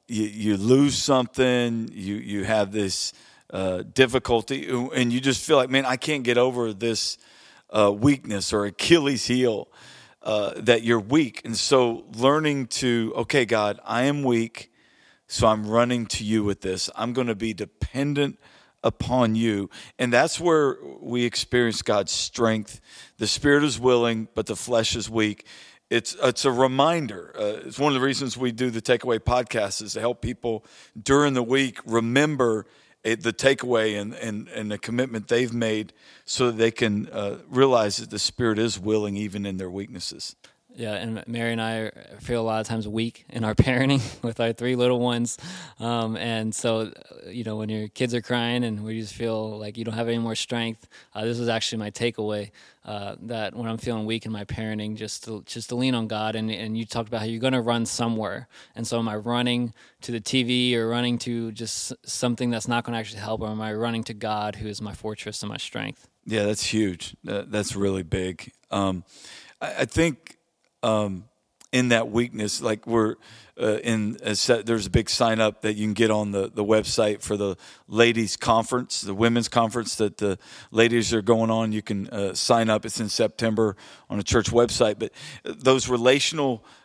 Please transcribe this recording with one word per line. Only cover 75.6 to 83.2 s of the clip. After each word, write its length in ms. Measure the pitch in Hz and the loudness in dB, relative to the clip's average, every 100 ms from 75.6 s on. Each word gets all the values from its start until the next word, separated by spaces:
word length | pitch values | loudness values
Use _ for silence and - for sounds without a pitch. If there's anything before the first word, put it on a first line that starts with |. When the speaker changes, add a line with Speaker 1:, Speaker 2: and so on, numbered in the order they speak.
Speaker 1:
that 120 | 107 | -2
you 120 | 107 107 | 0 0
can 80 | |
get 160 | 101 113 | 4 4
on 200 | 107 104 | 4 0
the, 200 | 101 98 | -2 -2
the 140 | 110 | -2
website 560 | 104 110 - - 107 104 | 2 2 2 0 0 -2
for 140 | - 104 | -4 -2
the 200 | 101 90 - - - | -2 -4 -12 -20 -2
ladies 480 | 107 117 113 107 - | 4 4 4 -2 -2
conference, 640 | - 113 113 127 123 - | 2 2 2 -2 -2 -6
the 140 | 101 | -6
women's 340 | 98 117 120 113 | 0 2 2 0
conference 480 | 120 113 120 107 - | 0 0 -2 -4 -2
that 220 | 104 - | -2 0
the 200 | 104 92 - - - | -2 -2 -8 -20 -2
ladies 420 | 107 113 117 98 | 4 4 4 2
are 100 | 110 | 0
going 280 | 98 113 113 | 4 2 2
on. 220 | 113 110 | 0 0
You 100 | 107 | -4
can, 260 | - 101 98 | -4 -6 -6
uh, 260 | 110 98 | -6 -4
sign 340 | 101 - 117 110 | -2 2 4 4
up. 160 | 107 | 0
It's 160 | 110 - | -2 -6
in 80 | 107 | -4
September 680 | - | 0